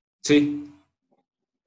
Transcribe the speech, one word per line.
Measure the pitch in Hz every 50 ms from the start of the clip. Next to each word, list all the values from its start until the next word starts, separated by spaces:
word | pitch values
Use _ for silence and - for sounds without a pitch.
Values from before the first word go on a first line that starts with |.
| _ _ _ _ -
Sí. | - 147 147 147 147 - - - - - _ _ _ _ _ _ _ _ _ _ _ _ _ _ _ _ _ _